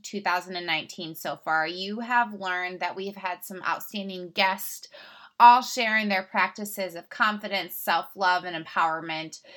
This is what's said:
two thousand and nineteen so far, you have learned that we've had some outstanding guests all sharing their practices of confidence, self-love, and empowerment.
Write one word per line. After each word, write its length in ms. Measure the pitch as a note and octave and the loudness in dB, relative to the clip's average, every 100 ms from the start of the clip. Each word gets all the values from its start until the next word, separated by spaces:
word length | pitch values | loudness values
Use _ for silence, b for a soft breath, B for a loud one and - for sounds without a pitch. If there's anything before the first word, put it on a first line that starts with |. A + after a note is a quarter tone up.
two 160 | - G3+ | -10 -6
thousand 340 | F#3+ F3+ F3+ | -2 -2 -4
and 100 | F3+ | -8
nineteen 520 | F3 D#3 - - D#3+ D#3+ | -4 -4 -4 -10 -12 -8
so 180 | D#3+ | -8
far, 320 | C#3+ E3 D#3+ D#3+ | -6 -2 0 0
you 320 | F3+ G3 G#3+ | -4 -6 -6
have 400 | A#3 B3 G#3 G#3 | 0 0 0 -4
learned 400 | F#3+ F3+ F3+ F3+ | -4 -4 -4 -4
that 160 | F3 | -6
we've 220 | F#3+ G3 G3 | -4 -8 -6
had 260 | F#3 F3+ | -6 -6
some 180 | - F#3 - | -8 -6 -4
outstanding 640 | E3 - G#3 G3 F#3 F3 | -4 -4 -8 -6 -8 -6
guests 560 | F#3+ F#3+ G3 - - - B B B B - | 2 2 2 -6 -12 -14 B B B B 8
all 220 | A#3+ B3 | 10 10
sharing 460 | A#3+ B3+ A3+ A3 G#3 | 6 -2 2 2 2
their 140 | F#3+ | 0
practices 720 | F#3+ G#3 F#3+ - G3+ - F#3 | 0 0 0 -2 -8 -6 -6
of 160 | E3+ - | -8 -14
confidence, 640 | - A3 G#3 G3+ G3 E3+ | 0 2 2 -2 -4 -4
self-love, 720 | - - E3+ F3 F#3+ F#3 F3+ | -6 0 0 0 0 4 4
and 200 | F3+ E3 | 0 -6
empowerment. 760 | D#3+ F#3+ E3 D#3+ D#3+ D#3+ D#3+ - B | -4 0 2 0 -4 -6 -8 -12 B